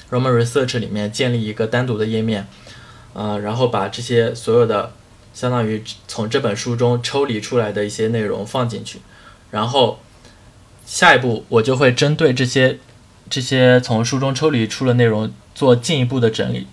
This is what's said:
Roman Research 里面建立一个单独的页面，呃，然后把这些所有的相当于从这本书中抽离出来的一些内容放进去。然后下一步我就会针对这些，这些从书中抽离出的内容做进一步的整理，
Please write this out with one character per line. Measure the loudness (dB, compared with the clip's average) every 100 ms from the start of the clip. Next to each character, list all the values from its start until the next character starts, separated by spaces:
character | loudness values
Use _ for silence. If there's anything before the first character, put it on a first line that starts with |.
| -6
Roman | -2 0 0
Research | 0 0 -2 -4
里 | -4
面 | -4 -4
建 | -2 -2
立 | -2
一 | -4
个 | -4 -2
单 | -2 -2
独 | -2
的 |
页 | -2 -2
面， | -2 -4 -6 -16 -20 -20 -20 -20 -16
呃， | -8 -6 -4
然 | -4
后 | 0 0
把 | 0 -4
这 | -6
些 | -2 0 0
所 | -2 0
有 | 2 2
的 | 0 -4 -10 -20 -20 -20
相 | -6 -2
当 | -2
于 | -2 -4 -8 -16 -12
从 | -8 -2
这 | -2
本 | -2 -4
书 | -4
中 | 0 0 0
抽 | -2 -2
离 | -2 -4
出 | -2 -2
来 | 0
的 | -2
一 | -4
些 | -2 -2
内 | 0
容 | -2 -4
放 | -4 -4 -4
进 | -6
去。 | -12 -16 -20 -20 -20 -20 -8
然 | -4 0
后 | 2 2 0 -14 -20 -20 -20 -20 -20 -20 -20
下 | -8 2 4
一 | 4
步 | 2 -4 0
我 | 2
就 | 2 2
会 | 2
针 | 4 2 4
对 | 2
这 | 2
些， | 0 4 2 2 -12 -20 -20 _ -10
这 | -8
些 | -2 4 6 6
从 | 4 -2
书 | 0 -2
中 | -2
抽 | 0 0
离 | 2 -2
出 | -2
的 | 2
内 | 4
容 | 4 2 -4 -8 -14
做 | 0 4 4
进 | 2 -2
一 |
步 | 0 2
的 | 0
整 | 0 -4
理， | -4 -8